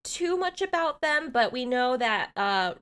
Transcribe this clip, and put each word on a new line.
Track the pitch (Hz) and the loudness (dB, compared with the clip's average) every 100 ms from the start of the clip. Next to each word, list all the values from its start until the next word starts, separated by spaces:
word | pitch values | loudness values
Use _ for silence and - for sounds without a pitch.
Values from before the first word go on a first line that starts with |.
too | - - 349 359 | -12 -4 -2 0
much | 359 370 | -2 -2
about | 381 349 330 294 | -2 0 0 0
them, | 311 302 311 | 0 0 2
but | 240 220 | 2 2
we | 254 | 0
know | 247 247 247 254 | -2 0 2 2
that, | 233 208 - - | 0 0 -2 -2
uh, | 202 196 185 - | 0 2 0 -4